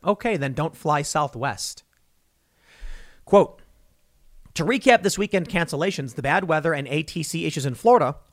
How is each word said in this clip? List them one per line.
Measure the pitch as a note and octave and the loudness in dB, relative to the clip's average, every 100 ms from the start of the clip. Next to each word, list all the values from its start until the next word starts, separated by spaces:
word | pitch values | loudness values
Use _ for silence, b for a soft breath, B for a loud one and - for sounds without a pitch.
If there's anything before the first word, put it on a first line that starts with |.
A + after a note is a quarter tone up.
Okay, | F#3 G#3 A#3+ F#3 | -4 -2 -2 -2
then | C#3 | -2
don't | B2+ D#3 - | -4 -6 -4
fly | D#3 D3+ | -2 0
Southwest. | C3+ D#3+ C#3+ A#2 C3+ F#2+ - - _ _ _ _ _ _ b b b b b b b b | 0 -2 -2 -4 -6 -6 -10 -12 _ _ _ _ _ _ b b b b b b b b
Quote, | - G3 D#3+ - - _ _ _ _ _ - - - | 4 4 4 -2 -20 _ _ _ _ _ -20 -20 -14
"To | - E3 | -4 -2
recap | B3 C4+ A3+ | 2 4 4
this | F#3+ F#3 | 4 -2
weekend | G#3 F#3+ D3 | -2 -2 -2
cancellations, | F3 E3 C#3+ F#3 F3+ C#3 | -2 -2 -2 -2 -4 -8
the | - | -6
bad | C3+ E3+ | 0 0
weather | F#3 D#3 D#3+ | 2 0 0
and | D3 C3+ | -2 -2
A | D3 | -4
T | D#3 F3 | -4 -8
C | D3+ E3 E3 | -6 -4 -4
issues | D3+ | -4
in | C3+ | -6
Florida, | B2 A3+ A#3+ C3+ C#3+ _ | 0 4 6 4 -2 _